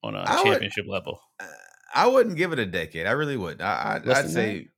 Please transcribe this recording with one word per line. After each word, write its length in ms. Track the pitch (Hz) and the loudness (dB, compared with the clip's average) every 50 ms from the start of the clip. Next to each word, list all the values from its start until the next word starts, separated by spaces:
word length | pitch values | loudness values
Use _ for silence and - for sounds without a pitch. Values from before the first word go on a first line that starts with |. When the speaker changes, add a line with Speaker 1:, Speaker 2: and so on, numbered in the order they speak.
| - | -8
Speaker 1:
on 120 | 55 52 | -6 -6
a 80 | - 90 | -4 -2
Speaker 2:
I 160 | - - - - | 0 2 4 4
would, 140 | - - - | 4 4 2
Speaker 1:
championship 280 | - 98 - 104 101 - | 0 -2 -4 -6 -6 -4
level. 320 | 98 95 - - - - _ _ _ _ | -6 -6 -6 -6 -12 -12 _ _ _ _
Speaker 2:
uh, 60 | 98 90 73 - 50 50 _ _ _ - - | -18 -18 -18 -20 -20 -20 _ _ _ -4 0
I 140 | - 180 240 | 4 4 6
wouldn't 300 | 262 262 233 233 185 151 | 6 6 4 4 2 0
give 140 | 175 180 160 | 0 0 2
it 60 | 135 | 0
a 60 | 113 | -2
decade. 400 | 95 87 90 80 78 - 85 82 98 | 0 0 -4 -4 -4 -6 -4 -2 0
I 40 | |
really 260 | 117 143 156 147 139 123 | 0 0 0 -2 -2 -4
wouldn't. 240 | 92 85 73 - | -4 -6 -6 -4
I, 400 | 85 98 98 64 62 - 104 - - - | -2 -2 -2 0 0 -2 -4 -4 0 0
I, 20 | |
Speaker 1:
Less 120 | 127 139 | 2 2
Speaker 2:
I'd 20 | 143 | 2
Speaker 1:
than 100 | 156 160 | 0 0
Speaker 2:
say 360 | - 110 107 104 92 - - _ | 0 0 0 -2 -6 -10 -14 _